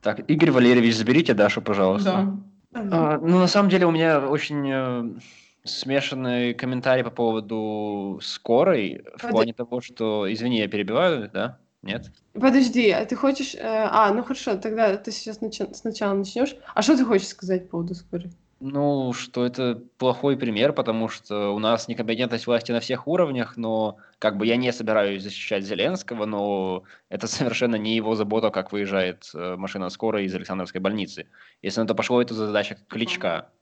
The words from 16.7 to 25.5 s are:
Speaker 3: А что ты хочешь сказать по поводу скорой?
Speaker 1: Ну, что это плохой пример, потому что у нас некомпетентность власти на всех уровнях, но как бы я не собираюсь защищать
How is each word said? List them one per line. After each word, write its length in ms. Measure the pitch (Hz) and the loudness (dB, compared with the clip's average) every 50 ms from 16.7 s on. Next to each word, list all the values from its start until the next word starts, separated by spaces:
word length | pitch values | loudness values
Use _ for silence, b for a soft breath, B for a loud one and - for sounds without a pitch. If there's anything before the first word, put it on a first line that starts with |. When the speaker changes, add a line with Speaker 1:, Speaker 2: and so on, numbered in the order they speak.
| B | B
Speaker 3:
А 80 | - 208 | 0 4
что 140 | 208 311 | 4 4
ты 80 | 254 262 | 4 4
хочешь 240 | 220 226 190 190 - | 4 2 2 2 -2
сказать 360 | - - - 180 190 185 180 | -12 -12 -4 -2 -2 -2 -4
по 140 | - - 170 | -6 -6 -6
поводу 160 | 170 175 185 | -6 -6 -8
скорой? 360 | 170 - _ - 175 175 180 - _ _ _ _ _ | -12 -12 _ -10 -10 -10 -10 -16 _ _ _ _ _
Speaker 1:
Ну, 540 | 131 135 139 143 143 147 143 139 131 127 120 | -12 -6 -2 0 0 2 2 0 0 -2 -4
что 320 | 123 - - - 127 123 | -6 -8 -8 -4 -2 -2
это 380 | 123 123 131 131 123 120 104 - - _ _ | -2 -2 -2 -2 -2 -2 -4 -8 -20 _ _
плохой 380 | 127 131 - - - 143 139 | 2 2 2 2 2 0 0
пример, 360 | 135 135 120 110 104 117 147 - | 2 0 -2 2 2 2 2 2
потому 360 | - 123 117 110 113 113 107 | 2 0 0 0 -2 -2 -4
что 460 | - - _ - 104 104 101 101 101 | -6 -10 _ -6 -4 -2 0 0 0
у 40 | 104 | 0
нас 300 | 107 110 117 110 - - | 2 2 2 2 0 -6
некомпетентность 580 | 117 117 113 110 117 110 127 120 123 110 - | -6 -6 -2 -4 -2 -2 -2 -2 -2 -4 -2
власти 260 | - 120 117 - - 120 | 0 0 0 0 0 -2
на 80 | 117 | -2
всех 260 | 113 - 131 123 - | -2 -2 -6 -6 -2
уровнях, 500 | 143 165 180 180 151 135 123 117 - - 120 | -2 2 2 2 2 2 -4 -4 -6 -6 -8
но 400 | 117 110 110 110 110 107 101 b b b b b | -4 -2 0 0 0 -2 -4 b b b b b
как 200 | - 107 101 101 | -2 0 0 2
бы 80 | 107 | 2
я 100 | 113 117 | 2 2
не 160 | 120 127 123 120 | 2 2 0 -2
собираюсь 500 | - 117 110 110 107 101 101 101 98 95 | -2 -2 2 2 4 4 2 0 -4 -6
защищать 420 | 104 98 - - - | -10 -10 -10 -6 -2